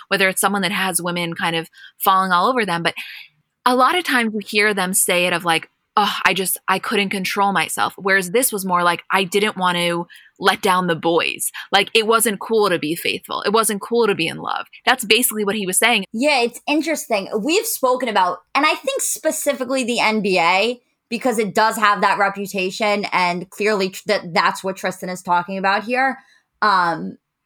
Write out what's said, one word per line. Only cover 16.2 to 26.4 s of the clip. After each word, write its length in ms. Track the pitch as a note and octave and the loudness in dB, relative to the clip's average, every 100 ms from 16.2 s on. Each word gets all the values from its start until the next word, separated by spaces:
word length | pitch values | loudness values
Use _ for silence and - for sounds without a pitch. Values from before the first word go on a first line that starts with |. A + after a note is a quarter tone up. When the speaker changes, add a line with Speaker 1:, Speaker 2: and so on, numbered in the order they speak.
| C#4+ C4+ | 2 2
Speaker 2:
it's 200 | A#3+ - - | 0 -4 -2
interesting. 640 | D4 D4+ D4 - G#3+ F#3+ A3 | -2 0 -4 -2 -4 -2 -4
We've 240 | A3+ F#4+ | 0 0
spoken 460 | - - B3+ B3+ B3+ | 0 -2 0 0 0
about, 300 | G3+ F3+ - _ | 0 0 -2 _
and 120 | C4 D4+ | 0 0
I 80 | |
think 260 | - - C5+ | 0 -2 -4
specifically 800 | - - D#4+ D#4 C#4+ B3+ B3+ C4+ | -4 -2 -2 -2 -2 -2 -2 -2
the 160 | A#3 A3+ | -2 0
N 220 | G#3 G#3+ | 0 0
B 180 | G3 F3+ | 2 2
A, 400 | E3+ F#3+ A3 B3 _ _ - | 4 2 0 -4 _ _ -10
because 300 | A#3 B3+ A3+ | -4 -2 0
it 160 | G#3+ | 0
does 220 | A3 A3 A3 | 2 2 2
have 240 | G#3 G3+ | 0 2
that 160 | G3+ F#3 | 2 2
reputation, 880 | G3 G3 G3 G3 F#3 F#3+ G#3+ G#3 - | 0 -2 -8 -4 -4 -2 -2 0 -2
and 360 | F3+ F3+ F3 F3+ | 0 0 -2 -6
clearly 400 | - G#3 G#3 F#3+ | -4 0 0 -2
tr-, 140 | F#3+ - | -4 -2
that, 260 | G3 F3+ | -2 0
that's 280 | F#3 F3+ F#3+ | 0 0 0
what 140 | F#3+ F#3 | -6 -6
Tristan 320 | F#3+ F#3 F#3 | -6 -6 -8
is 140 | F#3 | -8
talking 340 | - F3 F3 F#3+ | -2 0 0 -2
about 280 | G3 G3+ | 0 0
here. 340 | G#3 B3 C4+ B3+ - _ | -2 -2 0 -2 -12 _